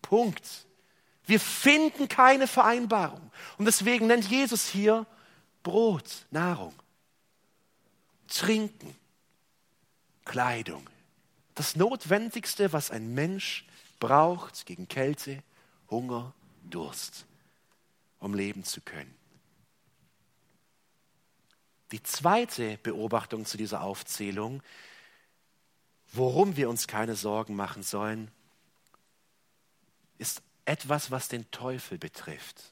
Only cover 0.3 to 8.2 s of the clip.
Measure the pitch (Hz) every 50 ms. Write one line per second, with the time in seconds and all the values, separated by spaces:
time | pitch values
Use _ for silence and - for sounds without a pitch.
0.3 | 156 - - - - - - _ _ _ _ _ _ _ _ _ _ _ _ -
1.3 | 214 214 - - - - - 269 285 311 311 311 - - 285 - - - 254 254
2.3 | 269 269 269 247 - 262 247 214 233 247 240 214 226 214 180 151 - - - -
3.3 | _ - - - - - 202 220 220 - 196 220 247 240 220 226 233 240 208 190
4.3 | 220 262 277 233 233 214 - - - 190 202 214 220 226 220 - - - - -
5.3 | - _ _ _ _ _ _ 180 - 214 233 226 196 147 - - - - - _
6.3 | - 151 170 180 175 151 95 80 - - _ _ _ _ _ _ _ _ _ _
7.3 | _ _ _ _ _ _ _ _ _ _ _ _ _ _ _ _ _ _